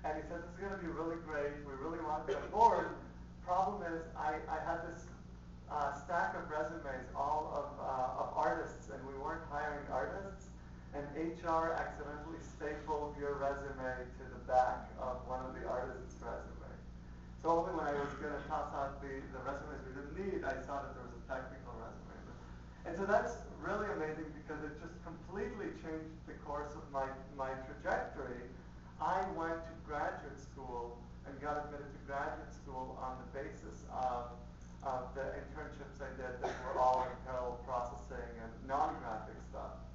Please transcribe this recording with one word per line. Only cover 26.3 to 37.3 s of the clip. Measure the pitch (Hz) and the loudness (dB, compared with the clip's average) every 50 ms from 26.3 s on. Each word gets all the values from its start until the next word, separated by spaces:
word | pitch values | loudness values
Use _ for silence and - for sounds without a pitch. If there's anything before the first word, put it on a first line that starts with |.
| 151 - - | -10 -8 -4
course | 143 143 147 143 147 156 | -2 -2 -2 -2 -2 -4
of | 165 - - - | -8 -8 -2 0
my, | 135 - - - - - - - | 0 0 0 -2 -6 -8 -8 -4
my | 139 131 131 135 131 - | -2 -2 0 0 -2 -4
trajectory. | - - - - 185 - - - - - 151 131 123 120 120 120 - - - - - - - - - - - | -6 -8 -2 2 2 4 4 2 0 -2 -4 -4 -4 -4 -4 -6 -8 -10 -10 -12 -12 -12 -10 -12 -10 -2 2
I | 156 165 185 190 208 196 160 | 4 6 6 6 4 2 2
went | 165 165 165 165 160 160 | 0 2 2 0 0 -2
to | 160 - - - - | -6 -8 -8 -6 -2
graduate | 151 147 165 185 185 - 151 143 127 | 0 2 2 2 0 -2 -6 -8 -8
school | 120 120 - - 135 127 120 120 120 120 117 113 113 - - - - - | -8 -10 -10 -8 -8 -6 -4 -2 -2 -2 -4 -6 -8 -10 -10 -10 -10 -8
and | 139 139 - | -8 -6 -2
got | 135 147 147 151 147 | 0 0 2 2 0
admitted | 147 147 143 139 - | -2 -4 -6 -6 -8
to | - - - | -8 -10 -6
graduate | - 139 143 143 156 156 - 120 - - | -2 0 0 2 0 -2 -4 -6 -8 -8
school | - - 139 127 127 127 127 123 127 | -10 -8 -6 -4 -4 -4 -4 -4 -4
on | 131 127 127 | -2 -4 -4
the | 127 120 - 143 | -4 -8 -6 -4
basis | 135 139 - 123 - - 117 - - - - | -4 -4 -4 -6 -8 -8 -8 -8 -8 -8 -4
of, | 117 123 127 127 123 120 120 117 117 - - - - - - - - - 139 | 0 2 2 2 2 2 -2 -4 -6 -8 -10 -10 -10 -10 -10 -10 -10 -4 -2
of | 135 127 127 120 - - | 0 0 0 -2 -2 -2
the | 135 135 135 151 139 | -2 -2 -2 -2 -4
internships | 135 - - 151 147 - - - 135 123 - | -6 -6 -6 -6 -6 -6 -6 -8 -8 -8 -8
I | - 139 123 - 123 | -8 -6 -6 -4 -4
did | 127 123 - 127 135 | -4 -4 -2 -2 -2
that | 127 - - | -2 -2 -2
were | - 135 135 | -2 0 6
all | 127 127 127 127 123 - 127 | 8 10 10 10 8 6 2
in | 123 - - | 0 -4 -4
parallel | 127 | -2